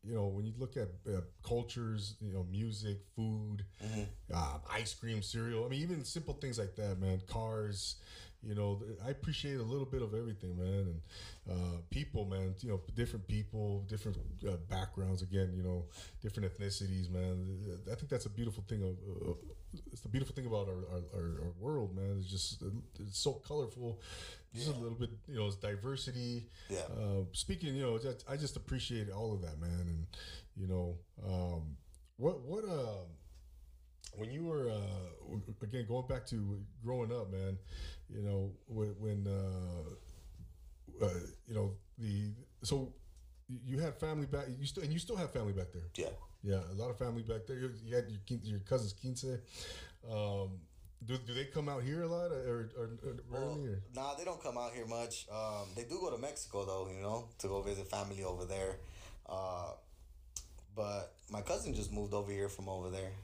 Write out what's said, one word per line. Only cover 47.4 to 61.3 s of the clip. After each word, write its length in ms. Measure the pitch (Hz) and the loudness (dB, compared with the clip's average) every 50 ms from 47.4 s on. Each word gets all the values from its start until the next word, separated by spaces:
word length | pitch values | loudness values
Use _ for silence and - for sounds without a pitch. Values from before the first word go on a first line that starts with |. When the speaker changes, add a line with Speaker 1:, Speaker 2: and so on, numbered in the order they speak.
| 101 - | 0 -2
Speaker 1:
there. 100 | 135 123 | -2 -2
You, 140 | 127 131 120 107 113 | 0 -2 -2 -4 -6
you 120 | 113 120 | 4 4
had 120 | 123 117 98 | 4 4 4
your 80 | 107 101 101 - | -2 -6 -2 0
quin-, 140 | 127 117 92 | 0 0 2
your 160 | 107 107 101 | 0 0 0
cousin's 340 | 95 - 131 127 113 101 98 | 2 4 4 4 4 2 -2
quince. 320 | - - 127 127 120 - 131 127 113 - - - - - - - - - - - - - 113 | -2 -2 -2 -2 -2 -2 -2 -2 -2 -4 -8 -10 -10 -8 -8 -8 -8 -10 -12 -14 -14 -8 -2
Um, 480 | 113 107 104 101 101 98 98 95 95 92 80 - - - - - - - - | 0 2 2 4 2 2 0 0 -2 -4 -8 -12 -18 -18 -18 -18 -12 -10 -4
do, 120 | 110 127 127 | -2 -2 -2
do 160 | 120 110 120 | -2 -2 -2
they 120 | 123 143 | -2 -2
come 220 | 139 - 160 147 147 | 0 0 0 0 2
out 160 | 143 131 123 | 2 2 2
here 200 | 131 147 165 170 | 2 2 2 2
a 40 | 165 | 2
lot, 240 | 170 175 175 175 | 2 2 2 2
or, 380 | 160 135 127 127 120 117 113 110 117 123 | 2 2 2 2 2 2 0 -2 -2 -4
or, 60 | 117 110 117 117 - | -4 -2 -4 -4 -4
or 120 | 135 123 120 123 123 | -4 -4 -4 -6 -4
Speaker 2:
Well, 100 | 120 131 139 147 147 | -2 0 0 0 0
Speaker 1:
rarely, 120 | 151 143 123 | 0 0 0
or? 120 | 101 98 98 101 123 | 0 0 -2 -2 -4
Speaker 2:
nah, 180 | 127 135 139 143 | -2 -2 -2 -2
they 100 | 143 175 | 0 0
don't 180 | 185 175 - - | -2 -2 -2 -2
come 140 | 135 120 120 | -2 0 0
out 160 | 123 120 117 | 0 0 -2
here 120 | 123 117 | -2 -2
much. 400 | 113 117 117 117 117 - - - - | -2 0 0 0 -2 -2 -6 -6 -4
Um, 380 | 104 107 110 110 107 104 101 95 90 | -2 0 0 0 0 -2 -4 -4 -4
they 80 | 107 120 | -6 -6
do 140 | 117 156 196 | -4 -4 -2
go 100 | 185 170 | 0 0
to 60 | 127 113 | 0 0
Mexico 480 | 123 143 147 - - - - 101 98 | -2 -2 -4 -4 -8 -4 -2 0 0
though, 240 | 95 95 95 92 95 95 | 2 0 0 0 -2 -2
you 80 | 98 | -2
know, 280 | 98 101 110 117 120 113 - - | 0 0 0 0 -2 -6 -10 -4
to 80 | - 95 | -2 0
go 140 | 98 98 | 2 2
visit 260 | 95 101 101 98 95 90 | 2 2 0 0 -2 -2
family 360 | - 101 101 101 101 98 95 | 0 0 0 -2 -2 -2 -2
over 220 | 92 90 87 90 | -2 0 0 -2
there. 300 | 85 98 98 95 95 92 - - - - - - - - - - - | -2 0 0 2 0 0 -2 -6 -10 -12 -12 -12 -12 -12 -12 -8 -4
Uh, 440 | - 95 95 92 90 87 87 82 - - - - - - - - - - - - - - - - - - - - 101 | -4 -2 0 0 -2 -2 -2 -4 -6 -8 -12 -18 -18 -18 -18 -18 -18 -18 -18 -8 -8 -8 -8 -8 -14 -18 -16 -12 -2
but 380 | 107 104 101 101 101 92 - - - - | 0 0 0 2 -2 -4 -6 -10 -16 -12
my 120 | - | -6